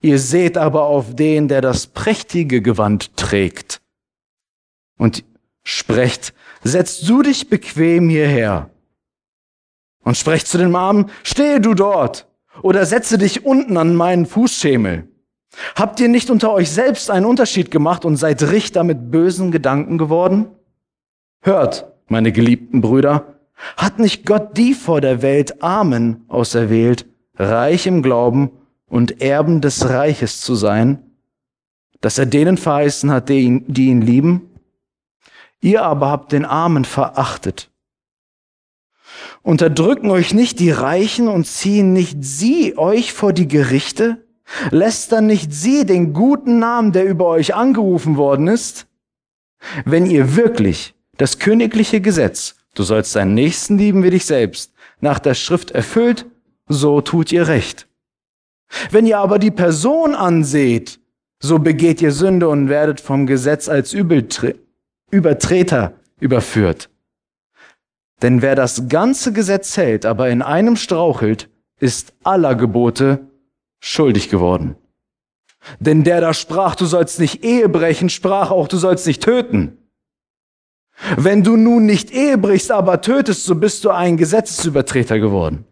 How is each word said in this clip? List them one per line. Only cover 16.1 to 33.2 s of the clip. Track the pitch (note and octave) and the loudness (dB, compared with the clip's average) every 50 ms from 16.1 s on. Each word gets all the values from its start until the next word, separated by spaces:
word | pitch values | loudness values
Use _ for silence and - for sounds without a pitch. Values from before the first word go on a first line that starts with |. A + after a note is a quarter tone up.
| A#3+ B3 - - | 2 2 0 0
unter | B3+ A3 A#3 A3 A3 | 0 0 2 2 0
euch | G3 F3+ D3 | 0 0 0
selbst | D3 F#3 B3 C#4 C4+ - - - | 0 0 0 0 -2 -2 -4 -2
einen | G3+ F#3 F#3+ | -2 0 2
Unterschied | A3 B3 C4+ B3+ G#3 - G3 E3+ - | 2 2 2 0 0 0 -2 -2 0
gemacht | - D#3+ D3 D#3+ F3 E3 - | 0 0 0 0 -2 -2 -2
und | E3+ D3+ C#3 | -2 -2 0
seid | D3+ D#3+ D3 A#2 D#3 C#3+ | 0 -2 0 0 0 0
Richter | E3+ G#3+ G#3+ - - F#3 E3+ | 0 0 -2 -2 -2 -2 0
mit | F3 D#3+ C3 A#2+ A#2 | 0 -2 -4 -6 -4
bösen | B2+ D#3+ E3+ F#3 F3+ F#3 F#3 F3+ | 0 2 2 2 0 0 -4 -2
Gedanken | E3 D#3+ C3+ C3 C3 C#3+ D3+ - E3+ E3 | -2 -2 0 0 -2 -2 -2 -4 -2 -2
geworden? | D#3+ D3+ D#3+ E3 F3+ F#3+ F#3 G3+ G#3+ - - _ _ _ _ _ _ _ _ _ _ _ _ _ _ _ _ _ | -2 0 0 0 0 2 0 0 -2 -4 -8 _ _ _ _ _ _ _ _ _ _ _ _ _ _ _ _ _
Hört, | _ F#3+ G3 F#3+ C#3+ - - - - - _ _ _ _ | _ 0 2 2 0 0 -2 -6 -14 -18 _ _ _ _
meine | A2+ A2+ A2 A2+ | -2 0 2 2
geliebten | - A2 A#2 A#2 A#2+ - - - - C3 | 2 2 2 2 2 -2 -4 -4 -2 0
Brüder, | G#2+ A2+ A#2+ C3 C3+ C#3+ D3 D3 - - - _ _ _ _ _ - - - | 0 2 2 2 2 2 0 0 -4 -6 -20 _ _ _ _ _ -20 -18 -8
hat | - F3 G3 - - | -6 -6 -6 -2 0
nicht | A3+ G3+ - - - | 0 0 0 -4 -2
Gott | - G#3 G#3+ G#3 G#3 - E3+ | 0 0 0 0 -4 -2 0
die | A#3 B3 C#4 | 2 2 2
vor | - - - E3+ D3 | -2 -2 -2 -2 0
der | C#3 C3+ C3 A#2+ | 2 0 0 0
Welt | B2 C3+ C#3 C#3+ C#3+ - - - - | 0 0 2 2 0 -2 -4 -6 -4
Armen | E3 F3+ G#3+ G#3+ E3 B2+ A#2 A#2 A#2 A2+ A2+ - _ | -2 0 0 0 0 0 0 0 -2 -2 -4 -10 _
auserwählt, | - A#2+ A#2+ - - A#2 A#2 G#2+ A2 A2+ A2+ A#2+ B2 A#2+ - _ _ _ _ _ _ | -2 -2 -2 0 0 -2 0 2 2 2 2 2 0 0 -4 _ _ _ _ _ _
reich | _ G2 G2 A2+ A2+ A#2+ C#3+ E3 F3+ - F#3+ | _ -2 -2 0 0 0 0 0 0 0 0
im | F#3 F3 C3+ | 0 0 2
Glauben | C3 B2+ A#2 A#2+ B2 A#2 C3+ C#3+ C3 - - _ _ _ _ _ _ | 2 2 2 2 2 2 2 0 -2 -4 -12 _ _ _ _ _ _
und | - A#2+ A#2+ A#2 - - | -2 0 0 0 -2 -4
Erben | C3+ C3+ C#3 D3 D3+ D#3 E3+ D#3+ | -2 -2 0 0 2 2 2 2
des | C#3 C#3+ C3+ - - B2+ | 2 0 -2 0 -2 -2
Reiches | B2+ C3 C#3 D3+ D3+ - - A2 - - | 0 0 0 -2 -2 -2 -4 -6 -6 -8
zu | - - B2+ | -6 -4 -2
sein, | A2 G2+ G#2+ G2+ G#2+ A2+ B2 C#3 C3+ - _ _ _ _ _ _ _ _ _ _ _ _ _ _ _ _ _ _ _ | 0 0 0 2 2 2 2 0 -2 -6 _ _ _ _ _ _ _ _ _ _ _ _ _ _ _ _ _ _ _
das | - G#2+ - - | -4 -4 -2 0
er | C3+ B2+ | -2 0
denen | A2 C#3+ D3+ E3+ F#3+ - | 2 0 2 2 0 0
verheißen | - D#3+ D3 C#3+ D3 D3 C#3+ - - D3 | 0 -2 -2 0 0 -2 -2 -2 -2 0
hat, | C#3+ B2+ | 0 -2